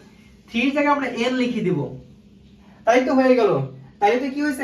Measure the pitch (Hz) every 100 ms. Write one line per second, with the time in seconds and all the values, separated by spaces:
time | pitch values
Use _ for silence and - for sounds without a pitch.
0 | - - - - - 233 269 285 285 277
1 | 254 226 240 254 247 214 170 143 127 -
2 | - - - - - - - - - 247
3 | 262 262 262 247 202 143 135 - - -
4 | 202 247 277 285 294 262